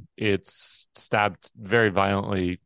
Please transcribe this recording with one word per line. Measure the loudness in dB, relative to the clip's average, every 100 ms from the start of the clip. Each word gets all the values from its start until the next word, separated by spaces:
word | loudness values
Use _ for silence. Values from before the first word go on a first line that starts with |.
| -18 -6
it's | -2 -2 -4 -10 -10 -10 -12 -12
stabbed | -2 2 0 -2 -18 -14
very | 0 4 4
violently, | 4 2 2 0 -2 -2 -4